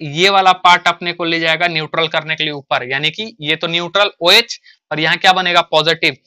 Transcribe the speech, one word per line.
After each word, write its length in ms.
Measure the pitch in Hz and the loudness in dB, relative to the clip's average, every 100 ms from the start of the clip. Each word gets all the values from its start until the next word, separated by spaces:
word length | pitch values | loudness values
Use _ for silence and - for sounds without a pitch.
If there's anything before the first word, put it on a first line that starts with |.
ये 260 | 151 147 190 | -8 0 2
वाला 220 | 196 185 | 4 4
पार्ट 340 | 185 180 175 175 | 4 4 4 2
अपने 260 | 170 175 | -2 -6
को 100 | 170 165 | -6 -2
ले 140 | 165 | -2
जाएगा 280 | 165 160 175 | 0 0 -2
न्यूट्रल 380 | 160 151 160 160 | -2 -4 -4 -2
करने 260 | 165 156 156 | -2 -4 -4
के 80 | |
लिए 100 | 156 | -4
ऊपर, 300 | 147 - 139 123 | -6 -4 -4 -4
यानी 260 | 139 156 | -4 -4
कि 240 | 160 220 - | -4 -10 -8
ये 140 | 147 156 | -4 -4
तो 120 | 165 | -2
न्यूट्रल 420 | 170 175 196 202 - | -4 -2 -2 -2 0
ओएच 380 | 170 214 233 - _ _ _ | 2 2 2 -6 _ _ _
और 80 | 156 | -4
यहाँ 180 | 160 170 | -2 2
क्या 160 | 190 | 2
बनेगा, 280 | 185 180 175 | 2 2 0
पॉजिटिव, 540 | 165 160 156 160 160 131 | 2 0 0 0 -2 -4